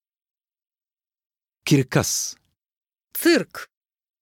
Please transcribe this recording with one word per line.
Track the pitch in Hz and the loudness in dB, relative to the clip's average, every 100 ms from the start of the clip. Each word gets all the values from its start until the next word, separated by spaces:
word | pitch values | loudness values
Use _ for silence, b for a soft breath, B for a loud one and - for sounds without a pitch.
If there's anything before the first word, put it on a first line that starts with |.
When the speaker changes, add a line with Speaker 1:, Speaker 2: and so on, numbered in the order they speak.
| _ _ _ _ _ _ _ _ _ _ _ _ _ _ _ _ - | _ _ _ _ _ _ _ _ _ _ _ _ _ _ _ _ 0
Speaker 1:
קרקס. | 143 131 139 - - - - _ _ _ _ _ _ _ - | 2 2 -2 -2 -4 -8 -14 _ _ _ _ _ _ _ -2
Speaker 2:
цирк. | 330 294 - - - _ _ _ _ _ | 2 2 -2 -12 -20 _ _ _ _ _